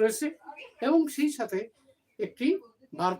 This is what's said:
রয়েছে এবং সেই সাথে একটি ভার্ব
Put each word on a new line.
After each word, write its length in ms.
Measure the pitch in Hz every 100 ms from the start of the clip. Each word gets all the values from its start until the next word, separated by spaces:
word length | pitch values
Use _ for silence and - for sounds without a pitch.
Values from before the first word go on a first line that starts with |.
রয়েছে 240 | 220 220 302 - - - - - 247
এবং 140 | 330 302
সেই 160 | - 294 285
সাথে 200 | 233 190 226 _ _ _ _ - 208
একটি 200 | - 262 381 - _ _ -
ভার্ব 200 | 180